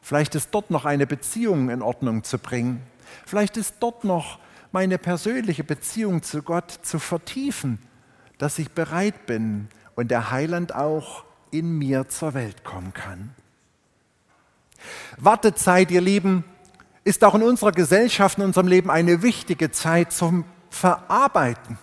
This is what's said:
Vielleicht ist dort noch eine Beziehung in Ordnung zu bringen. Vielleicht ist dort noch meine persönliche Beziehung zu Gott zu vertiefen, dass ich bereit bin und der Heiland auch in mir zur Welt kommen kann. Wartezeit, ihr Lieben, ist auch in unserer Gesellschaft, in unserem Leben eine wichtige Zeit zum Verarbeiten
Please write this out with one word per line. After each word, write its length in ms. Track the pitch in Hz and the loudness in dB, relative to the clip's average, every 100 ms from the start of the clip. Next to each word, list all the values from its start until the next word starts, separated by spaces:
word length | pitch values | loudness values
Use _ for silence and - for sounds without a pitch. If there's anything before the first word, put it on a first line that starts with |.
Vielleicht 320 | - 143 151 156 | -2 0 0 -2
ist 140 | - | -4
dort 180 | 214 202 | -4 -2
noch 160 | 160 151 | -4 0
eine 220 | 143 139 | 0 0
Beziehung 640 | 143 - 220 233 170 127 | -2 -6 -4 0 0 0
in 100 | 120 | -2
Ordnung 420 | 110 123 127 110 | -4 -4 -2 -4
zu 140 | - 127 | -4 -8
bringen. 460 | - 123 120 123 127 _ - - - | -4 -4 -2 -4 -10 _ -20 -20 -6
Vielleicht 320 | 202 202 233 | -2 -2 -2
ist 200 | 202 - | -8 -4
dort 240 | 240 233 | -4 -2
noch 340 | 208 175 147 - - - _ | -2 -2 -4 -14 -20 -20 _
meine 280 | 185 190 180 | -2 0 0
persönliche 640 | - 175 208 254 220 156 | -2 -4 -2 -4 -2 -4
Beziehung 580 | 151 147 - - 220 175 | -4 -6 -6 -4 -2 -2
zu 220 | - 151 | -4 -8
Gott 280 | 147 170 175 - | -4 -4 -4 -14
zu 160 | - 160 | -8 -6
vertiefen, 800 | - 170 - 262 277 - 139 110 - _ _ _ _ _ | -4 -6 -6 -6 -6 -4 -6 -6 -10 _ _ _ _ _
dass 220 | 147 - | -6 -6
ich 100 | 151 | -8
bereit 560 | - 156 165 202 - - | -6 -4 -2 -4 -4 -8
bin 420 | 113 110 104 104 _ _ - | -4 -4 -6 -8 _ _ -6
und 160 | 117 | -2
der 180 | 120 107 | -2 -2
Heiland 460 | 127 156 175 175 - | -4 -2 -4 -6 -4
auch 480 | 147 156 147 - - _ _ | -2 -2 -6 -18 -20 _ _
in 220 | 156 170 160 | -6 -4 -2
mir 280 | 139 135 135 | 0 -2 -2
zur 280 | - 160 135 | -6 -6 -6
Welt 280 | 113 98 | -8 -10
kommen 300 | - 92 90 | -14 -12 -12
kann. 380 | - 98 92 107 135 _ _ _ _ _ _ _ _ _ _ _ _ _ _ - - - - | -12 -14 -14 -16 -18 _ _ _ _ _ _ _ _ _ _ _ _ _ _ -20 -18 -18 2
Wartezeit, 720 | 156 220 220 - - 180 185 | 4 4 2 2 2 4 6
ihr 120 | 180 | 4
Lieben, 420 | 185 202 190 185 165 - - _ - _ | 4 2 2 0 -2 -14 -20 _ -20 _
ist 200 | - - | -2 6
auch 120 | 214 202 | 6 6
in 80 | |
unserer 280 | 226 247 208 | 4 4 2
Gesellschaft, 680 | 170 165 190 240 - 196 - | 2 4 4 4 4 2 4
in 60 | |
unserem 240 | 196 185 185 | 0 2 6
Leben 240 | 185 185 | 4 4
eine 300 | 156 170 170 | 2 4 4
wichtige 500 | 233 220 - 165 156 | 4 0 -4 -2 -2
Zeit 400 | - 165 165 170 | -2 2 2 2
zum 320 | - 170 180 170 - _ | 0 0 0 -2 -14 _
Verarbeiten 1080 | - 185 175 - 208 277 202 131 120 - 117 | 0 2 2 0 2 2 2 0 -2 -10 -16